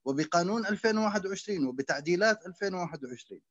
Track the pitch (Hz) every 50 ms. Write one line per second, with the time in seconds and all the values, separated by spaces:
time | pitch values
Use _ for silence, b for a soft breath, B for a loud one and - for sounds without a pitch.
0 | _ 135 135 143 156 151 - 175 175 185 220 156 170 196 214 - - 220 214 214
1 | 220 202 202 208 185 190 196 - - 208 202 170 135 127 127 131 135 - 147 143
2 | 147 165 175 180 208 226 214 220 - 185 175 - 202 196 190 180 175 160 170 147
3 | 131 123 123 - - - 98 - - _